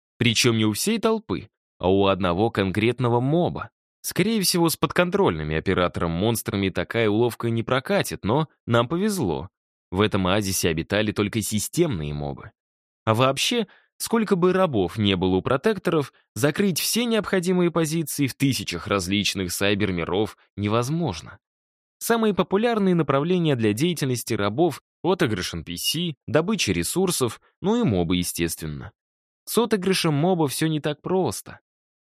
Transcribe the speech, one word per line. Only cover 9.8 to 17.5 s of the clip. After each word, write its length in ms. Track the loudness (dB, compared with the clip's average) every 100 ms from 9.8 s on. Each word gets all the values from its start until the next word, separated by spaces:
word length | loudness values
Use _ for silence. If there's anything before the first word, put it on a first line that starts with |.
| _
В 100 | 0
этом 260 | 0 2 0
оазисе 420 | 0 0 0 0
обитали 440 | 0 -2 -2 0
только 280 | -2 -2 -2
системные 720 | -2 -4 -2 -2 0 -2 -4
мобы. 400 | -6 -6 -8 -14 -20 _ _ _ _
А 100 | -2
вообще, 520 | 2 2 2 0 0 -2 _ _ -12
сколько 400 | -2 0 2 2
бы 160 | 2
рабов 460 | 2 2 2 0 2
не 180 | 2 2
было 200 | 2 2
у 60 |
протекторов, 680 | 2 0 0 -2 -2 -2 -2 -10 _
закрыть 440 | -2 0 2 0 0
все 260 | -2 0
необходимые 680 | 0 0 0 0 2